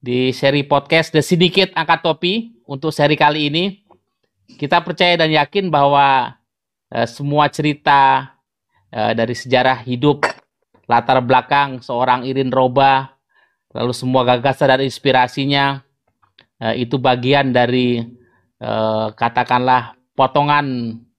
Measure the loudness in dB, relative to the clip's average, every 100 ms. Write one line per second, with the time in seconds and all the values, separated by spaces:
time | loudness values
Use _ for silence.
0 | -4 -2 -2 0 0 0 0 -2 0 0
1 | 2 -2 0 2 2 2 -2 -2 0 0
2 | 0 -2 -2 -4 -6 _ -14 -8 -6 0
3 | 0 2 2 0 -2 -2 -4 -6 _ _
4 | _ _ _ _ _ -10 0 0 0 0
5 | 0 2 2 2 0 -2 0 2 4 4
6 | 4 2 0 -10 _ _ _ _ _ -6
7 | -6 -4 -4 0 0 0 -4 -2 2 4
8 | 6 2 -2 _ _ _ _ _ _ -4
9 | -2 0 -2 -4 0 2 2 0 -4 -2
10 | 0 0 -4 -6 _ _ _ _ 0 0
11 | 2 0 2 0 2 -2 -2 -6 -8 -4
12 | 0 0 -2 -4 -2 0 2 2 2 2
13 | -2 _ _ _ _ _ _ -8 -6 -6
14 | 0 0 2 0 0 0 2 2 0 -4
15 | 0 2 0 -2 -2 0 -2 -4 _ _
16 | _ _ _ _ _ _ -6 -4 -4 -2
17 | 0 0 0 0 2 0 0 0 0 -2
18 | -6 -14 _ _ _ _ -8 -4 -2 -2
19 | -4 -4 -4 -2 -2 0 2 0 -2 -18
20 | _ -2 0 0 0 0 -2 -6 -8 -10
21 | _